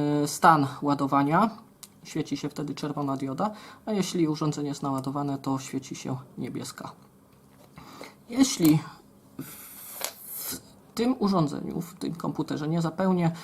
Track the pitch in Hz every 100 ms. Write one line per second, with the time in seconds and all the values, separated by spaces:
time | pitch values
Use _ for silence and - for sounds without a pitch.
0 | 147 147 147 - 170 156 131 - 147 139
1 | 139 139 139 170 220 - - - - -
2 | - 160 - 143 147 - 143 143 151 143
3 | 143 135 135 135 208 - - - - 208
4 | 175 180 156 151 156 147 147 139 139 135
5 | 135 143 143 139 139 135 135 135 131 -
6 | 131 131 - - 127 - - - - -
7 | - - - - - - - - - -
8 | - - - 240 262 - 160 156 - -
9 | - - - - - - - - - -
10 | - - - - - - - - - -
11 | 240 262 196 190 147 - - - 170 -
12 | - 165 - 147 151 135 151 170 160 160
13 | 190 180 165 170